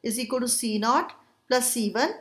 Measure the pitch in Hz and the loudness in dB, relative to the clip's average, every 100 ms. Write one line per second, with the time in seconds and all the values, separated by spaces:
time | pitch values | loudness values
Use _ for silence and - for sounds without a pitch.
0 | 220 233 233 254 247 - 233 214 220 277 | -4 -4 -2 -2 0 -2 0 0 2 2
1 | 349 - _ _ _ 254 247 240 208 202 | 0 -10 _ _ _ 2 2 0 0 2
2 | 311 440 | 0 -2